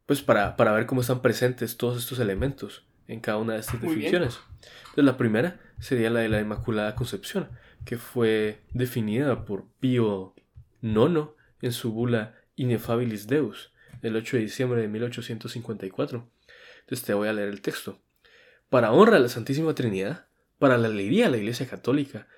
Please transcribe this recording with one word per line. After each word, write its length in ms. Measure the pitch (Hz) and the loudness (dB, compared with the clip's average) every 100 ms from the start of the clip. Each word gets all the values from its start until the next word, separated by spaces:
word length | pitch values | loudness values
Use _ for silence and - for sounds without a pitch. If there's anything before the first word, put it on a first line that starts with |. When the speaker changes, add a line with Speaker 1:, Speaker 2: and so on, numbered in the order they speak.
| - | -2
Speaker 1:
pues, 160 | 143 | -2
para, 340 | - 110 98 - | 4 4 4 4
para 160 | 113 | 4
ver 140 | 107 113 | 4 2
cómo 160 | 131 | 0
están 200 | 123 123 | 0 2
presentes 560 | 123 107 123 123 113 - | 2 2 0 0 -6 -2
todos 200 | 120 120 | -2 -2
estos 220 | 120 127 | -6 -2
elementos 640 | 110 95 131 139 101 - _ _ - | -2 0 -2 -4 -12 -14 _ _ -14
en 120 | 113 | -10
cada 180 | 117 107 | -4 -2
una 140 | 113 | -2
de 60 | 110 | -4
estas 220 | - 120 | -6 -6
Speaker 2:
Muy 140 | 165 160 | -2 -2
bien. 160 | 156 | 0
Speaker 1:
definiciones. 280 | 180 143 - - - | 2 0 -4 -16 -20
Entonces, 420 | - - - - | -20 -20 -8 4
la 140 | 143 127 | 4 4
primera 420 | 117 107 170 - - - | 2 2 0 -2 -16 -16
sería 300 | 123 127 113 | -2 0 2
la 120 | 117 | 2
de 80 | 113 | 2
la 100 | 107 | 0
Inmaculada 560 | 107 104 - 107 104 107 | 0 -4 -2 -2 -2 -4
Concepción, 540 | 123 98 - 202 151 120 - - - | -6 -6 -6 -6 -6 -12 -20 -18 -10
que 120 | 117 | -10
fue 640 | - 123 113 110 107 107 _ | -6 -2 0 0 -2 -6 _
definida 720 | 120 123 127 107 110 143 110 95 | -4 -4 -2 -2 0 0 -2 -4
por 200 | 98 - _ | -8 -10 _
Pío 560 | 131 123 110 98 95 - _ - - _ | 0 2 2 0 -6 -18 _ -20 -20 _
nono 540 | 113 107 135 170 151 - _ _ | -2 4 4 4 -2 -10 _ _
en 100 | 127 | -6
su 200 | 117 120 | -4 -4
bula 440 | 110 120 117 107 - _ - | -2 0 0 -2 -12 _ -4
Ineffabilis 720 | 127 113 - 117 123 107 101 | 0 0 0 0 0 -4 -2
Deus, 460 | 139 120 - - _ - - | 0 0 -6 -18 _ -20 -10
el 140 | 117 110 | -4 -4
ocho 220 | 113 127 | -2 -2
de 60 | |
diciembre 380 | 107 - 127 120 | -2 -2 0 0
de 60 | 110 | -2
mil 160 | 107 | -2
ochocientos 480 | 117 120 113 113 117 | -4 -6 -8 -8 -8
cincuenta 340 | 127 117 107 98 | -10 -8 -8 -8
y 40 | |
cuatro. 400 | - 143 123 120 _ _ - - - | -6 -6 -6 -12 _ _ -20 -20 -20
Entonces, 240 | _ 117 - | _ -10 -2
te 80 | |
voy 140 | 101 104 | -2 0
a 60 | |
leer 160 | 107 101 | -2 -4
el 120 | 101 | -4
texto. 400 | - - - - _ _ _ - - _ _ | -8 -8 -12 -16 _ _ _ -20 -20 _ _
"Para 220 | 127 113 | 2 6
honra 260 | 131 220 196 | 8 8 8
de 40 | |
la 80 | 120 | 4
Santísima 460 | 117 110 139 160 147 | 0 -4 -2 0 0
Trinidad, 520 | 123 95 95 156 - _ _ _ | -2 0 -4 -6 -14 _ _ _
para 200 | 139 123 | 4 6
la 80 | 113 | 4
alegría 380 | 107 98 185 233 | 0 2 4 4
de 60 | |
la 60 | 120 | 2
Iglesia 300 | 104 120 131 | -2 -4 -6
Católica, 600 | 95 - 143 139 107 - | -6 0 0 -2 -8 -18